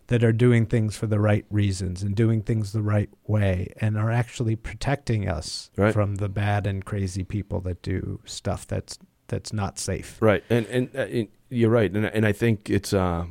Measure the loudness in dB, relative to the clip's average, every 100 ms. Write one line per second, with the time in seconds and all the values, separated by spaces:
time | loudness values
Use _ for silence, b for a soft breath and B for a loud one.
0 | -2 2 4 4 6 6 4 2 0 -2
1 | -2 2 4 2 0 0 0 0 -4 -4
2 | -4 2 2 2 0 -2 -2 -2 2 2
3 | 0 -6 -2 2 2 0 -4 -4 -2 0
4 | 0 0 -2 -2 -2 -2 -6 -8 -4 -4
5 | -2 -2 -2 -4 -6 -12 -10 0 2 4
6 | 0 -2 -4 -2 0 0 0 -4 -6 -4
7 | -4 -4 -4 -6 -4 -6 -4 -8 -4 -4
8 | -4 -8 -12 -10 -6 -8 -6 -8 -8 -16
9 | -20 _ _ -10 -6 -6 -6 -6 -6 -6
10 | -8 0 2 2 2 0 0 -2 -4 -4
11 | -4 -2 -4 _ _ 2 4 4 2 0
12 | -2 2 0 2 2 0 0 -2 2 0
13 | 2 -2 -6